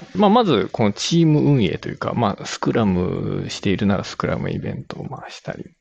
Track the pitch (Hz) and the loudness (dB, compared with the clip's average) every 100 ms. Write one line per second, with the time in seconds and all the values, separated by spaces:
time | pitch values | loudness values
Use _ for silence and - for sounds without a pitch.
0 | - 185 196 233 214 110 92 - 107 - | -6 2 4 4 4 2 0 0 0 0
1 | - 165 160 151 135 139 92 78 - - | 0 4 6 6 4 4 2 -2 -8 -6
2 | - 107 113 - - - - 123 104 90 | -4 0 0 -2 -8 -4 0 2 2 2
3 | 92 90 101 95 95 - 104 92 101 101 | 0 -2 -4 -4 -6 -4 -2 0 2 0
4 | - - - 85 92 95 - - - - | -2 -6 -4 -2 -4 -4 -6 -8 -10 -12
5 | - - - - - - - _ | -12 -12 -16 -14 -12 -12 -16 _